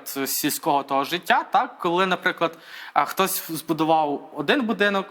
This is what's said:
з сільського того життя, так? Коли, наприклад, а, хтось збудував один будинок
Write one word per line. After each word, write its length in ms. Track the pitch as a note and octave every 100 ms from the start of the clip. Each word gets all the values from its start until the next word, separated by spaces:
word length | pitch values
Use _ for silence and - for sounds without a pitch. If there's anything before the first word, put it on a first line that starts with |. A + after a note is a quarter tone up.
| -
з 220 | C#3 C3+
сільського 560 | - D3 - E3 C#3+
того 200 | C3+ E3+
життя, 400 | E3+ F3 - C4 E4
так? 260 | G3+ B3 -
Коли, 280 | F3 F3 F#3+
наприклад, 520 | F3+ F3+ - E3 - - - -
а, 120 | D3+ C#3+
хтось 460 | - F#3 - -
збудував 800 | D#3 - D#3+ D#3+ D#3+ D3 C#3 - C#3+
один 260 | D3+ C#4
будинок 440 | A3+ G3 G3+ G3 F#3